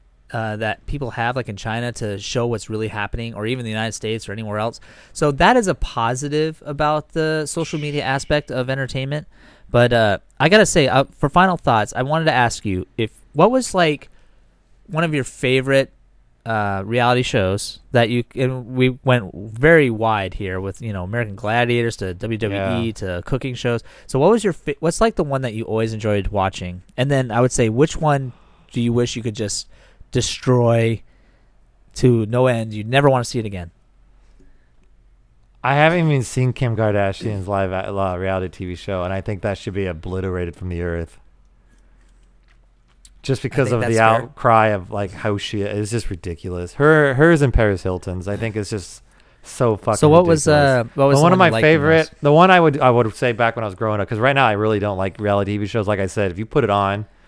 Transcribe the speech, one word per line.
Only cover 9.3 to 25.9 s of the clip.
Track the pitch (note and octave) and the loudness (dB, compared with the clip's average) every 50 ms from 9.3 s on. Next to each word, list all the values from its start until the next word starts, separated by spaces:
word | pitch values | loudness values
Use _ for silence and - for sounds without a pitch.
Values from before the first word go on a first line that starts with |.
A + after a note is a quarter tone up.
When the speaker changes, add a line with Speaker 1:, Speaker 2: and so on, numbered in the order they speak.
| - - - - - _ _ - | -20 -20 -20 -20 -20 _ _ 0
Speaker 1:
But, | - - B2 A#2+ A#2+ | 4 4 4 6 6
uh, | A#2 A2 G#2 G2 - _ _ _ - | 4 4 4 2 0 _ _ _ 0
I | C3 D#3+ | 2 4
gotta | G3 A3 G3+ | 6 6 6
say, | - - F3 C#3+ | 6 4 2 2
uh, | B2+ - C3 C#3 - - | 4 4 2 0 0 -4
for | - - C#3 | -4 -2 2
final | - F3 F#3 F#3+ F3+ | 4 4 4 4 2
thoughts, | D#3+ - - A#2+ A2 G#2 - - | 0 0 2 2 2 2 0 -4
I | - B2+ | -4 -4
wanted | C#3 D3+ D#3+ D#3+ | -2 -2 0 0
to | D#3 C3 | 2 4
ask | B2 A#2+ A#2 - - - | 4 2 2 0 -4 -6
you | G#2 F#2+ F#2 - _ - - | -4 -4 -4 -6 _ -6 -6
if, | A2+ G#2+ - - - _ - | -6 -6 -6 -12 -20 _ 2
what | C#3+ E3+ A3 | 4 4 4
was, | B3+ C4 A#3+ - - | 4 2 -2 0 0
like, | F#3 E3+ D#3 D3 C3+ - - - - - _ _ _ _ _ _ _ _ _ _ _ _ | 2 2 2 0 -2 -8 -20 -20 -20 -20 _ _ _ _ _ _ _ _ _ _ _ _
one | - - D#3 E3+ | -8 -4 -2 -2
of | E3 D3+ | 0 -2
your | C#3+ B2 | -2 -4
favorite, | - - - - B2+ B2+ C3 B2+ C3+ C3+ C3+ C3+ - _ _ _ _ _ _ _ _ _ _ - | -6 -8 -4 -2 0 2 2 2 2 2 2 2 0 _ _ _ _ _ _ _ _ _ _ -6
uh, | A2+ A2+ G#2+ G#2 G2+ G2 G2 G2 | -4 -2 -2 0 -2 -2 -4 -4
reality | G#2 A2+ B2 A#2+ B2 B2 B2 B2 | -2 -2 0 2 2 2 2 0
shows | - - A#2 F#2+ F#2 G2 G#2 - - - - _ - - | 0 0 0 0 0 -2 -2 -6 -8 -14 -16 _ -2 0
that | B2 A#2+ A2 | 0 2 2
you, | A#2+ A#2+ A#2 _ - | 0 -2 -4 _ -4
and | C3 C3 B2+ C3 B2+ B2 G#2 B2+ | -4 -2 -2 -2 -6 -10 -8 -2
we | B2+ B2+ B2+ B2+ C3 - | 2 2 2 0 0 0
went | C3+ B2 B2 G2+ - - | 2 2 2 0 -4 -12
very | E2+ G#2 A2+ G#2+ A2+ C3+ D#3+ E3+ D#3+ C#3+ B2 | -14 -14 -12 -6 2 4 6 6 6 4 2
wide | A2+ G#2+ A2+ A2+ A2 G#2 G2 F#2 - | 0 0 0 0 0 0 -2 -4 -6
here | - G#2 F#2 F#2 F#2 | -8 -8 -6 -6 -6
with, | F#2+ G2 F#2+ - A#2 | -8 -8 -10 -10 -10
you | A2 G2+ | -8 -8
know, | F#2+ F2+ | -8 -8
American | F#2 A2 A#2+ A#2+ G#2+ G2 | -6 -4 -4 -4 -6 -6
Gladiators | F#2+ - G#2 A2 A#2+ A#2+ A#2+ A#2+ A#2+ A#2 A#2 - - | -8 -6 -2 0 0 2 2 2 0 0 -2 -4 -4
to | G2+ F#2 F2+ | -6 -6 -6
W | F2+ - A2+ A2+ G#2 | -6 -6 -6 -4 -4
W | A2+ G#2 G2 G2 | -4 -4 -2 -2
E | F#2+ F#2+ F#2 F#2 - A2+ | -2 -2 -2 -2 -4 -4
Speaker 2:
Yeah. | G#2+ | -6
Speaker 1:
to | - - F#2 F2+ F2 F2+ | -6 -6 -6 -6 -6 -6
cooking | - - B2 - C3+ B2 | -4 -4 -4 -4 -6 -10
shows. | A#2 - B2 A#2+ A2+ - - - - - | -4 -4 -2 -2 -4 -6 -10 -20 -20 -14
So | - - C3 | -4 0 2
what | D3 F#3 | 4 4
was | A3+ A#3 G3+ | 4 4 2
your | G3 D#3+ | -2 -4
fa-, | - - - C#3+ - | -4 -6 -8 -8 -4
what's, | - E3 F3 - | -2 -2 0 2
like, | A3 A3+ A3 | 0 0 0
the | - E3+ | 0 -2
one | C#3+ C3+ C3 | -2 -2 -4
that | C3 A#2+ G#2+ | -4 -4 -6
you | A2 A2+ | -6 -6
always | - G#2+ A2 A2+ A2+ | -4 -2 -2 -2 -2